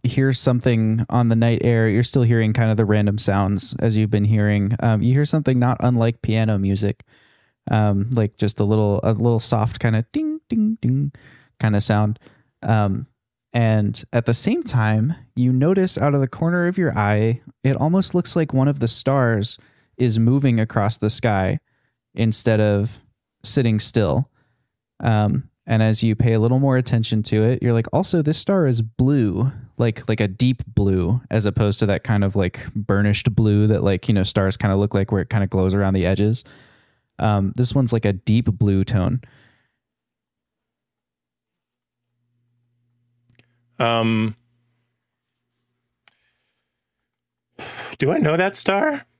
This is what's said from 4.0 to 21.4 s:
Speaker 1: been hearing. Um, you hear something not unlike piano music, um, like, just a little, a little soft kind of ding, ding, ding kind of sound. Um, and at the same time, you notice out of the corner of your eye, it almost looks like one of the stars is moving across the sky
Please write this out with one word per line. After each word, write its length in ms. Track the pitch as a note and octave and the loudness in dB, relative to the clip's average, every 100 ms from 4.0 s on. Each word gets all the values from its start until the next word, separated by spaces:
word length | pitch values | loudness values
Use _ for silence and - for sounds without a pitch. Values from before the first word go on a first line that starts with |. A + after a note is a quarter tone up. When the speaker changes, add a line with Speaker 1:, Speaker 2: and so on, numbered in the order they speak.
| G#2+ | 0
Speaker 1:
been 140 | G#2+ G#2 | 0 2
hearing. 500 | G#2+ G#2 G#2 G2+ A#2+ | 2 2 0 0 0
Um, 200 | A#2 G#2+ | 0 2
you 120 | A#2 | 2
hear 120 | C3+ D3 | 0 0
something 320 | D#3 C#3+ B2+ | 0 0 0
not 200 | B2 - | 0 0
unlike 420 | B2 B2 A2+ A#2 | 0 2 0 -2
piano 380 | - A2 A2 G#2 | -2 0 0 0
music, 460 | G2 G2 G#2 - - _ _ _ _ _ - | 0 0 -2 -4 -14 _ _ _ _ _ -2
um, 380 | A2 G#2+ G2 A2 | 0 2 0 -2
like, 260 | A#2+ G#2 - | -2 -2 -2
just 220 | G#2 - | -4 0
a 40 | G#2 | 0
little, 340 | A2 G#2 G2+ | 2 0 0
a 120 | - | -2
little 260 | G#2+ A#2+ A2+ | 0 0 0
soft 400 | - A2+ A2 - | 0 -2 -2 -2
kind 160 | A#2 A2 | -2 0
of 100 | A#2 | -2
ding, 300 | D4 D#4 D#4 _ | -4 -4 -6 _
ding, 300 | A3+ G#3+ A3+ | -2 -2 -2
ding 320 | - C3+ C#3+ - - - _ _ | -2 -2 -4 -8 -20 -20 _ _
kind 160 | A2 G2+ | 0 0
of 60 | |
sound. 380 | - G#2+ G#2 A2 - _ _ _ | 0 0 0 -4 -12 _ _ _
Um, 460 | G#2+ A2 G#2 G2 C3+ _ _ _ _ | -2 0 0 -2 -8 _ _ _ _
and 520 | B2 A2+ A2 G2+ - - | 0 2 2 0 -4 -4
at 120 | A#2+ A#2 | -2 0
the 60 | A#2 | -2
same 260 | - D#4+ | 0 -2
time, 540 | - B2 G#2+ G#2+ A#2+ E3 - - | -2 -2 0 0 -2 -4 -8 -2
you 160 | B2 | 0
notice 460 | B2+ D3+ F#3+ F#3 - | 2 2 2 0 0
out 160 | C#3+ | 0
of 80 | C#3+ | 0
the 60 | C3+ | -2
corner 400 | - E3 F3 F3 | -2 -2 0 -2
of 100 | F#3 | 0
your 180 | E3 - | -2 0
eye, 460 | G#2 G#2 A2 A#2+ - _ | 0 2 0 -2 -8 _
it 120 | C3+ C3+ | -2 0
almost 360 | D3+ F#3 F#3 | 0 0 0
looks 220 | F3+ - F3 | -2 -2 -2
like 180 | D#3 | 0
one 140 | C3 C3+ | 0 0
of 120 | C#3 | 0
the 80 | A#2 | -2
stars 720 | - - C#3 B2 A2 G#2 - _ _ _ - | -2 0 2 2 2 -2 -6 _ _ _ -2
is 220 | B2 A2 | 0 2
moving 400 | A2+ C3+ C#3 A2+ | 2 4 2 2
across 380 | A2 A#2 G#2 - | 0 0 0 0
the 100 | G#2+ | -2
sky 500 | - A#2 G2 | 0 0 0